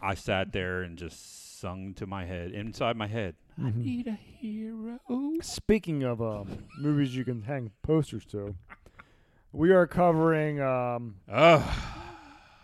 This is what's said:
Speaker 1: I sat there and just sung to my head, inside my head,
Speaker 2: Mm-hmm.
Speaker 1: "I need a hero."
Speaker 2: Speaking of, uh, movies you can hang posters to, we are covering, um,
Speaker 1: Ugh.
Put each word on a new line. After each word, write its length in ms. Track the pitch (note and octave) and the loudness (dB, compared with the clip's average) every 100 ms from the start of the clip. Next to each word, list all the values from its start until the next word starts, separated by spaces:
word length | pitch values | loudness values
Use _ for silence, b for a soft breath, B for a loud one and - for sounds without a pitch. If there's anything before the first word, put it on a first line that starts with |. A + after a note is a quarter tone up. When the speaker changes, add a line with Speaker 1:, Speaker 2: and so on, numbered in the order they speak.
Speaker 1:
I 120 | G2 | -4
sat 380 | F#2+ - F#2+ G2 | -4 -2 -2 -2
there 300 | G2+ F#2 F2+ | -4 -4 -4
and 160 | F2 E2+ | -6 -10
just 600 | E2 - - - - - | -12 -14 -20 -20 -20 -12
sung 360 | F#2+ F#2 F#2+ | -10 -10 -10
to 120 | F2+ G2 | -10 -8
my 180 | G2 F2 | -8 -6
head, 260 | F2+ F2 | -8 -8
inside 440 | G#2 A2 - A#2+ A#2 | -8 -10 -4 -2 -2
my 100 | G#2 | -4
head, 280 | A2+ F#2+ - _ - | -4 -6 -8 _ -8
Speaker 2:
Mm-hmm. 80 | B2+ A2+ | -4 -4
Speaker 1:
"I 40 | |
need 220 | A#2+ B3 A#3+ | -4 -4 -6
a 60 | |
hero." 880 | G#3+ - - A3+ G#3+ A3 A3+ A3 A#3+ - B3 C#4+ D#4+ | -8 -12 -14 -10 -10 -10 -10 -12 -12 -6 -4 -4 -4
Speaker 2:
Speaking 640 | - - - G#3+ F3 D3 | -6 -6 0 0 0 -4
of, 160 | B2+ A#2 | -2 -2
uh, 240 | A2+ G#2 G2 - - - | -4 -6 -8 -12 -14 -4
movies 380 | D3 D3 C3+ B2+ | 0 2 2 -2
you 80 | |
can 180 | B2+ A#2+ | -4 -6
hang 280 | G#2+ C#3 A2+ - | -6 -8 -8 -8
posters 440 | - D#3+ C#3+ A2 - | 0 2 0 -6 -8
to, 280 | G#2 G2+ F#2+ - - _ b b b b b b | -8 -8 -10 -16 -20 _ b b b b b b
we 180 | C#3+ E3 | 2 6
are 140 | F#3 F3 | 8 6
covering, 760 | - F3 D#3+ E3 D#3 D3+ D3 | 4 4 6 6 4 2 0
um, 560 | C3+ B2+ B2 A#2+ A#2+ G2 - | 0 0 0 -4 -6 -14 -4
Speaker 1:
Ugh. 760 | A2+ E3 D#3 B B B B B B B B B B | 6 10 10 B B B B B B B B B B